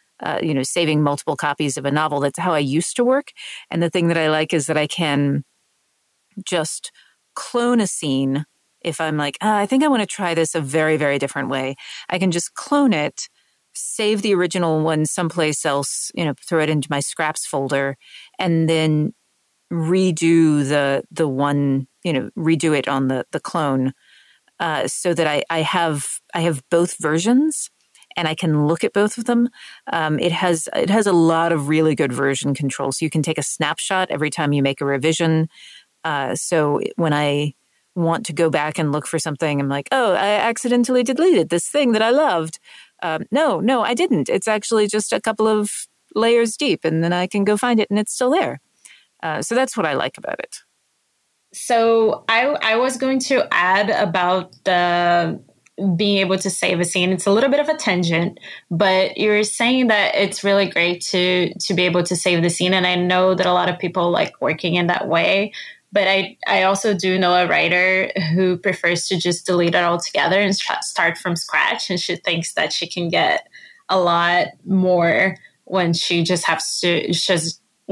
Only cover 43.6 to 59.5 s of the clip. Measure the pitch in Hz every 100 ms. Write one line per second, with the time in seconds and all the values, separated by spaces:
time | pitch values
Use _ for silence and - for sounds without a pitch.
43.6 | 214 254 208 247 359 196 262 190 226 214
44.6 | - 220 208 214 - - - 208 220 214
45.6 | 208 - - _ _ 214 226 233 233 -
46.6 | 247 170 160 160 170 175 185 208 196 208
47.6 | 247 226 - 202 208 - 254 330 143 135
48.6 | - _ - - _ _ 160 156 170 233
49.6 | 262 226 165 135 135 - - - - -
50.6 | - _ _ _ _ _ _ _ _ -
51.6 | - 233 226 226 220 - - 226 262 -
52.6 | 220 220 262 254 262 269 262 254 - -
53.6 | 180 190 208 - 196 180 180 185 180 -
54.6 | 190 180 175 175 175 175 165 - - _
55.6 | _ - 196 170 202 196 190 190 196 -
56.6 | 185 175 170 185 180 180 202 208 269 285
57.6 | 294 311 220 180 170 165 175 - - -
58.6 | - 170 196 185 190 - 214 208 214